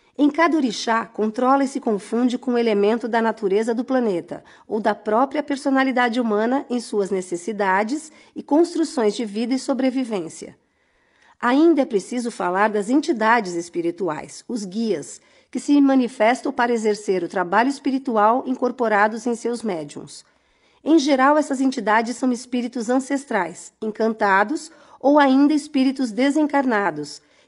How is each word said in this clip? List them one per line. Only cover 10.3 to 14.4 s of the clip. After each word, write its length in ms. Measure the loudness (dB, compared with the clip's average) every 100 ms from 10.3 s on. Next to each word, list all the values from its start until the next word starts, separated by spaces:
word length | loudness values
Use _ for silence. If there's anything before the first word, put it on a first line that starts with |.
| -12 -18 -18 _ _ _ _ _ _ _ _
Ainda 400 | 0 4 4 4
é 60 | 2
preciso 440 | -2 -4 -6 -6
falar 380 | -4 -2 0 0
das 220 | 0 0
entidades 640 | 0 0 0 2 2 0
espirituais, 880 | -6 -6 -4 -4 -4 -4 -6 -10 -16